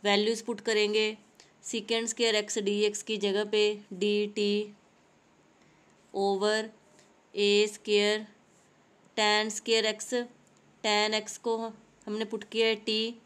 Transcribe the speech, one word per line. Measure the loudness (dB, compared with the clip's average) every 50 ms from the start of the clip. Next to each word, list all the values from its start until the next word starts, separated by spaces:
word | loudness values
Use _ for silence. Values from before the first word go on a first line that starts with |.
| 2
वैल्यूज | 2 2 4 4 2 0 -2 -4
पुट | -8 -8 -6
करेंगे | -2 0 2 2 2 2 2 2 0 0 -2 -6 -16 _ _ _ -20 _ _ _ -14 -8
secant | -6 -6 -4 -2 -2 -2 -2 -4 -2
square | 0 0 2 2 0
x | 0 -2 -4 -2 -2
डी | 0 0 2 2
एक्स | 0 0 -4 -6
की | -6 -4 -2
जगह | 0 0 0 0 -2 0
पे | 2 2 2 2 0 -2 -10 _ -6
डी | -2 0 2 2 2 0 -2 -2
टी | 0 0 2 2 0 -2 -4 -10 -20 _ _ _ _ _ _ _ _ _ _ _ _ _ _ _ _ _ _ _ _ _ _ _ _ _ _ -4
over | -2 0 0 0 2 2 0 0 0 -2 -6 -12 -20 _ _ -20 -20 -20 _ _ _ _ _ -4
A | 0 2 4 4 4 4 2
square | -2 -8 -2 2 2 4 4 4 0 0 -4 -10 -18 _ _ _ _ _ _ _ _ _ _ _ _ _ _ -10 _ 0
tan | 2 2 2 2 0 -2
square | -4 -8 -2 0 2 2 2 0 -2
x, | -4 -6 -4 -4 -4 -4 -6 -12 _ _ _ _ _ _ _ _ _ -2
tan | 2 2 2 2 2 0 -2
x | -4 -6 -14 -8
को | -4 -4 -2 -2
हमने | -4 -8 -10 -14 -20 _ _ _ -12 -8 -6 -6 -4
पुट | -4 -6 -8 -8 -6
किया | 0 2 2 2
है | 2 0 -2
t | -2 0 0 0 -2 -6 -10 -20